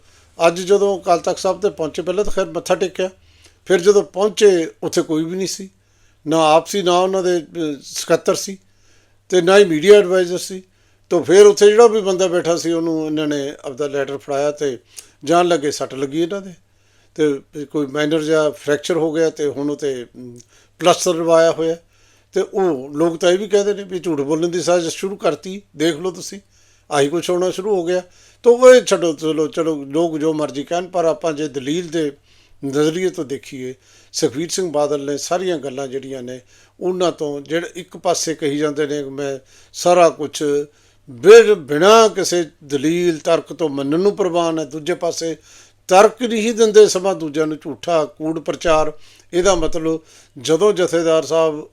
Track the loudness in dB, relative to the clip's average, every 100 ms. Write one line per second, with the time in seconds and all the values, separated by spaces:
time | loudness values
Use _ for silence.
0 | _ _ _ 0 0 0 0 2 2 -2
1 | 0 0 0 -4 -4 -2 -4 -4 -8 -6
2 | -2 -2 0 -2 -2 -6 -2 -2 -2 -4
3 | -6 _ _ _ _ _ -2 2 4 2
4 | 0 -2 -4 4 4 4 -2 -8 -4 -4
5 | -2 -4 -4 -6 -6 -8 -14 _ _ _
6 | _ _ -2 2 4 4 2 -4 0 0
7 | 0 -2 -2 -2 -6 -8 -8 -8 -12 -10
8 | -2 0 0 -4 -6 -14 _ _ _ _
9 | _ _ -2 0 4 6 6 2 8 8
10 | 6 0 0 -4 -8 -14 -18 _ _ _
11 | -2 -2 4 8 8 8 4 8 6 4
12 | -2 0 0 0 0 -2 -2 -2 -2 -4
13 | -4 -4 -4 -4 -6 -10 -14 -8 -6 -4
14 | -6 -8 -6 -4 -2 -2 -6 -6 _ -20
15 | -20 _ 0 2 2 0 -2 -6 -8 -8
16 | -6 -4 -4 -6 -12 -20 _ _ _ _
17 | _ -2 0 -2 -8 -16 -8 -6 -4 -2
18 | -2 -2 0 0 0 -4 -4 -4 -2 -2
19 | -2 0 -2 -2 -6 -4 -6 -4 -6 -8
20 | -12 -18 -20 -20 _ _ _ -2 0 2
21 | 0 -2 2 4 4 0 -4 -6 _ _
22 | _ _ _ -6 -4 -2 -2 -2 -6 -2
23 | -2 0 0 0 0 0 0 -4 -6 -8
24 | -4 -4 -2 -2 -2 -2 0 0 -2 -6
25 | -8 -4 -4 -4 -10 -14 _ -4 -2 -2
26 | -8 -10 -16 -16 _ _ _ _ -6 -2
27 | 0 -2 -2 -2 -2 -4 -2 -2 0 -2
28 | -4 _ _ _ 2 6 8 8 6 0
29 | 0 -2 -4 -2 -2 -2 -4 -4 -4 -2
30 | -2 -2 -2 -2 -4 -6 -6 -6 -4 -2
31 | 0 0 -4 -4 -6 -8 -6 -6 -4 -4
32 | -4 -8 _ _ _ -12 -6 0 0 0
33 | -4 -4 -10 -10 -12 -14 -12 -14 _ _
34 | _ -4 -4 -2 -6 -4 -4 -2 -2 -2
35 | -6 -8 -4 -4 -4 -6 -8 -10 -10 -10
36 | -10 -14 -12 -16 _ _ _ -8 -6 -2
37 | -2 -2 -8 -8 -6 -6 -6 -14 -16 -6
38 | -4 -2 -4 -4 -4 -2 -2 -2 -4 -4
39 | -8 -8 -8 -10 _ _ _ -2 2 6
40 | 4 2 -10 -6 -4 -4 -6 _ _ _
41 | -20 0 8 8 8 2 0 2 6 6
42 | 4 2 -2 -2 -4 _ -6 -2 -2 0
43 | 0 -2 0 0 -2 -6 -4 -4 -2 0
44 | 0 0 -2 0 -2 -4 -8 -10 -6 -4
45 | -4 -6 -8 -10 _ -20 _ _ 2 6
46 | 6 4 -4 -2 -2 0 4 6 6 4
47 | -2 -4 -6 -4 -4 -4 -12 -10 -2 -2
48 | -2 -6 -8 -6 -8 -4 0 0 0 -6
49 | -20 _ -6 0 2 2 0 -2 -2 -4
50 | _ -20 _ -12 -2 2 2 2 0 0
51 | 2 0 0 0 0 -2 -12